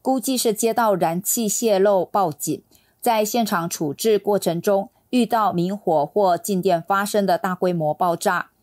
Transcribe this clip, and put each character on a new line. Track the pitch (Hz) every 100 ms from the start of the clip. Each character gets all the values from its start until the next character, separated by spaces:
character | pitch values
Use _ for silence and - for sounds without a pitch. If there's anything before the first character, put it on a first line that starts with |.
估 | - 262
计 | - 254
是 | 240
接 | 208 226
到 | 226 226
燃 | 190 165 170
气 | - - 220
泄 | - 233 190
漏 | 202 196
报 | 165 214 185
警。 | 139 170 139 _ _ _ _
在 | 247 220
现 | 214 240
场 | 220 190 170
处 | - 151
置 | 139 220 208
过 | 202 202
程 | 185 165
中， | 190 196 190 _ _
遇 | 247
到 | 226 233 202
明 | 175 170 202
火 | - 156 147
或 | - 196 175
静 | - 190
电 | 185 175
发 | 160 196 208
生 | 214
的 | 196 170
大 | 190
规 | 180 185
模 | 175 151
爆 | 151 180
炸。 | 170 202 175 - _